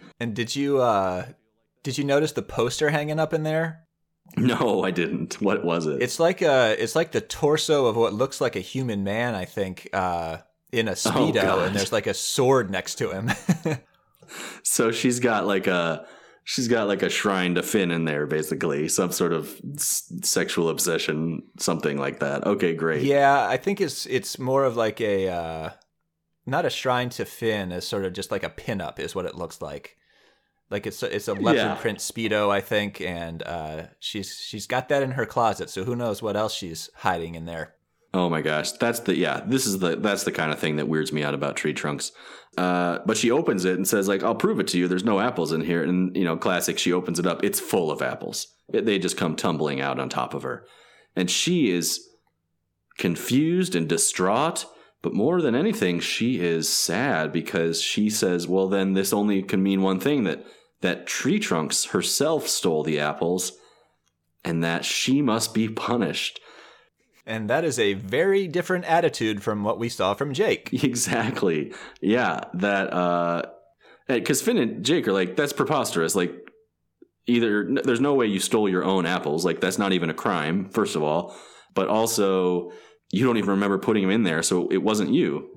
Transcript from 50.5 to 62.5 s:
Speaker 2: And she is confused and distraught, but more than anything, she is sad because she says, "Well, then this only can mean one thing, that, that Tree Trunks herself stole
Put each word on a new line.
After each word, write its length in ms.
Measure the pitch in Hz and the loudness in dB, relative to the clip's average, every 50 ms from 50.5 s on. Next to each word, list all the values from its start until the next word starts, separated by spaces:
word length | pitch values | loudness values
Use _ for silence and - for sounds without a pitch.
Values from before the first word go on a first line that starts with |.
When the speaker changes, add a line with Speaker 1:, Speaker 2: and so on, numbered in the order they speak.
| 120 - - - - - - - - _ _ _ - | -8 -10 -12 -18 -20 -20 -20 -20 -20 _ _ _ -4
Speaker 2:
And 140 | 92 92 - | -2 -2 0
she 400 | - - - 165 180 175 147 107 | 0 0 0 2 2 2 4 2
is 360 | 90 87 85 80 - - - - _ _ _ _ _ _ _ _ _ _ _ _ _ _ _ _ _ - | 2 2 0 -2 -4 -6 -8 -12 _ _ _ _ _ _ _ _ _ _ _ _ _ _ _ _ _ -4
confused 760 | - 95 82 - - - 120 135 151 160 170 185 185 165 - | -2 -2 -2 -2 -2 0 2 2 2 4 2 2 0 0 0
and 140 | 85 80 78 | -2 0 0
distraught, 800 | 85 80 - - - - 92 95 104 120 147 165 170 - - - - - - _ _ _ | 0 0 0 0 0 0 0 2 2 2 0 0 -2 -4 -10 -12 -16 -20 -20 _ _ _
but 140 | - 87 - | -6 -4 0
more 260 | 92 104 139 175 180 | 2 2 2 2 2
than 140 | 160 135 113 | 2 2 2
anything, 460 | 127 170 220 214 - - 90 87 85 | 2 2 0 0 0 0 0 0 0
she 400 | 82 - - - 110 120 131 92 | -2 -4 -2 -2 0 0 0 0
is 280 | 87 85 82 82 82 - | 0 0 0 0 0 0
sad 640 | - - - - 82 101 127 143 113 82 78 78 76 | 0 0 0 0 0 0 0 0 0 0 -2 -2 -2
because 480 | 85 80 - - 87 82 82 82 - | -4 -4 -2 -2 0 0 0 0 -2
she 280 | - - - - 107 107 | -2 -2 0 0 0 2
says, 360 | 104 - - 95 90 87 85 | 2 2 2 2 2 0 0
"Well, 220 | 85 90 95 95 95 | 0 0 2 2 2
then 240 | 98 98 95 95 95 | 2 2 2 2 2
this 200 | 95 95 95 - | 2 2 2 2
only 300 | 104 104 104 101 98 95 | 2 2 2 2 0 0
can 200 | 95 - 98 95 | 0 0 2 2
mean 200 | 98 98 95 95 | 2 2 2 2
one 160 | 95 95 95 | 2 2 2
thing, 240 | 92 131 151 143 110 | 2 2 2 2 2
that, 200 | 87 73 - - - - - _ _ _ - | 0 -2 -4 -8 -16 -20 -20 _ _ _ -4
that 260 | - - 123 - - | -2 -2 -2 -2 -6
Tree 320 | - - - - 131 180 214 | -8 -6 -2 0 0 0 0
Trunks 480 | 208 - - 160 156 - - - - | 0 0 0 0 0 0 -2 -2 -2
herself 600 | - - 202 185 - - - 143 156 165 147 - | 0 0 0 0 0 0 2 2 2 2 0 0
stole 340 | - | -2